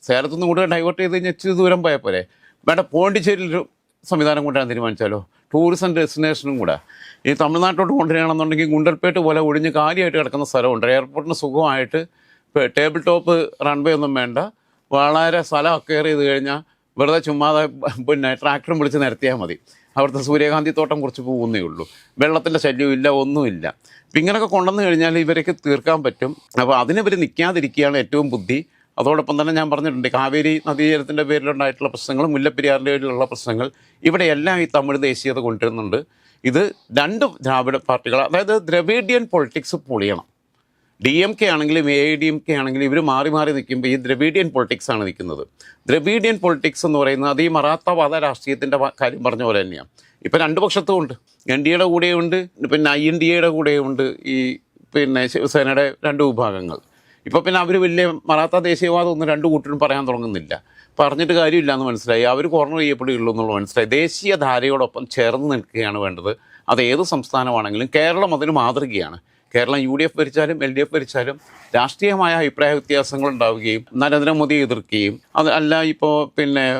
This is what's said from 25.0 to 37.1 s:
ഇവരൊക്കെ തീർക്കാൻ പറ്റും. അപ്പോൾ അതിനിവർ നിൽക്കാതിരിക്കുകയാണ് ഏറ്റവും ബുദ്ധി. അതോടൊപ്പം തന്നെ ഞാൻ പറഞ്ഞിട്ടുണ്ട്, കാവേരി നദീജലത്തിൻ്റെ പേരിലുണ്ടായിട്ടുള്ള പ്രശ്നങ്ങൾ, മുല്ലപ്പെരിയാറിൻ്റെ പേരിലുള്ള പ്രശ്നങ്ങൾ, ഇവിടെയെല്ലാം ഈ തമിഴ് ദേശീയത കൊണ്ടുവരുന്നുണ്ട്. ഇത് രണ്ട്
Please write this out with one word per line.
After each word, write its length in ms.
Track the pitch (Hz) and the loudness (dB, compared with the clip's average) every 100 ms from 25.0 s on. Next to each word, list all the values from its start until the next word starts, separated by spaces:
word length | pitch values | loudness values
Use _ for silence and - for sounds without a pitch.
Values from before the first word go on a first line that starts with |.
| 165 165 | 2 0
ഇവരൊക്കെ 320 | 156 160 156 156 147 | 0 0 -2 -4 -2
തീർക്കാൻ 320 | 139 160 160 131 | 0 2 0 -2
പറ്റും. 260 | - 131 - _ 123 | -4 -6 -8 _ -2
അപ്പോൾ 120 | 127 131 | 2 2
അതിനിവർ 320 | 123 196 202 190 | 2 0 0 0
നിൽക്കാതിരിക്കുകയാണ് 720 | 156 - 170 175 143 147 143 143 | -2 0 0 0 -2 2 2 2
ഏറ്റവും 240 | 117 147 143 | 0 0 0
ബുദ്ധി. 240 | 117 92 135 - _ _ - | -4 -4 -4 -6 _ _ -2
അതോടൊപ്പം 340 | 131 156 151 147 | 2 2 0 0
തന്നെ 120 | 151 160 | 0 0
ഞാൻ 80 | 156 | 0
പറഞ്ഞിട്ടുണ്ട്, 360 | 147 156 127 123 123 | -2 -2 -2 -2 0
കാവേരി 360 | 135 147 151 156 156 | 0 0 0 0 -2
നദീജലത്തിൻ്റെ 560 | 143 151 151 139 151 143 | 0 2 2 -2 -4 0
പേരിലുണ്ടായിട്ടുള്ള 600 | 147 139 139 139 127 139 | 0 -2 -2 -2 -2 -6
പ്രശ്നങ്ങൾ, 320 | 127 - 135 160 | -6 -6 0 0
മുല്ലപ്പെരിയാറിൻ്റെ 580 | 139 147 127 143 135 139 | 2 0 0 0 2 0
പേരിലുള്ള 320 | 143 135 123 131 | -2 -2 -2 -2
പ്രശ്നങ്ങൾ, 360 | 123 120 110 135 _ _ _ 160 | -4 -4 -4 -4 _ _ _ 0
ഇവിടെയെല്ലാം 520 | 175 165 147 170 180 | 2 2 2 0 0
ഈ 40 | 165 147 | 0 0
തമിഴ് 240 | 139 139 139 | 0 0 0
ദേശീയത 300 | 123 139 127 120 | -2 -4 -2 -4
കൊണ്ടുവരുന്നുണ്ട്. 500 | 107 117 113 104 117 156 _ _ _ | -2 -4 -4 -4 -6 -6 _ _ _
ഇത് 180 | 127 135 202 - - 120 | 0 0 0 -4 -4 -2
രണ്ട് 260 | 151 | 0